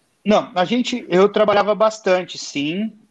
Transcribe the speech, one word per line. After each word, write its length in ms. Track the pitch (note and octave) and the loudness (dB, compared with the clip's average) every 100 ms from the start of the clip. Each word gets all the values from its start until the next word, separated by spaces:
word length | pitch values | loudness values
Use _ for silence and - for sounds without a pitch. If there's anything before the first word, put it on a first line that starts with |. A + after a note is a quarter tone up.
| _ _ G3 | _ _ 0
Não, 260 | G3+ C4 | 2 2
a 120 | F3+ F3+ | -2 -2
gente, 400 | A#3 A#3+ B3 G3 | -2 -2 -6 -2
eu 220 | F3+ G3+ | 2 4
trabalhava 440 | G#3 G#3 G3+ G3 | 4 2 2 0
bastante, 640 | G#3 A3 A3 - F#3 F3+ - | 0 0 0 0 0 -2 -12
sim, 540 | - C#3+ C#3+ F3 A3 - _ | -10 -6 -4 -4 -6 -10 _